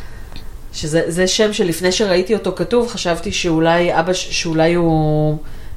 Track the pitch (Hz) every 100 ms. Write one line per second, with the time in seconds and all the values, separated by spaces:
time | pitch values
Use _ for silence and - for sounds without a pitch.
0 | - - - - - - - - 160 160
1 | 165 165 185 202 214 214 185 160 180 185
2 | 202 180 185 202 190 180 170 240 233 190
3 | 175 165 208 185 180 160 165 170 175 135
4 | 170 180 - - 175 160 165 175 170 156
5 | 156 151 151 151 - - -